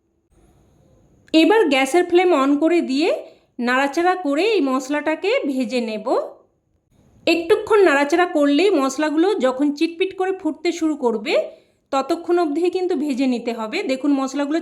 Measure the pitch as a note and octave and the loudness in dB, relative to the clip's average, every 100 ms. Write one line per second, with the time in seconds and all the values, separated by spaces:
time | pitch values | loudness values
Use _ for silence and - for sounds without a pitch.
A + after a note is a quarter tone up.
0 | _ _ _ _ _ _ _ _ _ _ | _ _ _ _ _ _ _ _ _ _
1 | _ _ _ D#4+ D#4+ A4 E4+ C4 C4+ F4 | _ _ _ 2 4 4 4 2 2 0
2 | F4 F4 F#4 D4+ C4+ C#4+ D#4+ E4+ A#3+ C4+ | 2 2 4 2 2 2 2 0 0 -2
3 | F4+ D5+ - - _ - A#3+ B3+ C#4 E4+ | 0 -2 -6 -20 _ -6 -2 0 0 0
4 | F4 F#4 D#4+ C#4+ G#4 G#4 C#4 C4 C#4+ D4 | 0 0 -2 -2 0 0 0 -2 -2 -4
5 | D4 D#4 F#4 C5 D4 C4 A3+ A#3+ A3+ G#3+ | -2 -2 -2 -2 -2 -4 -2 -4 -4 -6
6 | G#3 G4+ D#5 - _ _ _ _ _ _ | -2 -2 -4 -12 _ _ _ _ _ _
7 | _ _ - E4+ E4+ G#4+ - G#4+ F4+ C#4 | _ _ -2 0 2 0 4 4 6 4
8 | C#4+ E4+ F4 E4 C#4+ C#4+ G4 E4+ C4 C4+ | 2 2 2 2 2 4 4 2 0 -2
9 | D4+ D4+ F4+ F#4+ B3+ B3+ D4 C#4+ E4 E4+ | -2 2 2 2 0 0 -2 0 -4 -2
10 | F#4+ G4 F#4 F#4+ D#4+ D4 F4 E4+ D#4+ D4 | -6 -2 -4 -2 -6 -4 -4 -2 -2 0
11 | A#3+ G#3+ A#3 B4+ - - _ _ - C#4 | -2 -2 -2 -2 -2 -10 _ _ -6 -4
12 | D4 E4+ E4+ F4 E4 C#4+ F4 F4+ F#4 D4+ | -2 -4 0 0 0 0 0 0 -2 -2
13 | D4 A#3+ C4 A#3+ A#3 A3+ A3 E4+ C#4+ C4 | -2 -2 0 -2 -4 -6 -6 -6 -4 -2
14 | C#4+ C#4 C4+ C#4 C#4+ E4 | 0 0 -2 -4 -2 -4